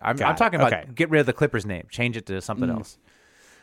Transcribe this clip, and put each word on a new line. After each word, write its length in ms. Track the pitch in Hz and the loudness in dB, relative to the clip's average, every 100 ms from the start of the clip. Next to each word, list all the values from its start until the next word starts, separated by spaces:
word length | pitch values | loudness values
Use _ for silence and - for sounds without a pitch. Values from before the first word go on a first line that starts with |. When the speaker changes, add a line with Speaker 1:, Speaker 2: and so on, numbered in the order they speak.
Speaker 1:
I'm, 80 | 107 | -4
I'm 40 | 135 | 0
Speaker 2:
Got 140 | 139 | 0
it. 40 | 160 | 2
Speaker 1:
talking 200 | 226 165 | 2 4
about 140 | 123 | 2
Speaker 2:
Okay. 120 | - 135 117 | 2 -4 -2
Speaker 1:
get 140 | 160 | 2
rid 100 | 156 | 4
of 60 | 131 | 2
the 60 | |
Clippers 320 | - 147 113 | 2 0 -2
name, 220 | 101 87 - | -4 -8 -8
change 260 | - 120 113 | -4 -2 -4
it 100 | 101 | -6
to 140 | 95 | -8
something 280 | 101 110 127 | -6 -4 -2
Speaker 3:
Mm. 100 | 113 | -4
Speaker 1:
else. 200 | - - _ _ _ _ _ _ | -8 -18 _ _ _ _ _ _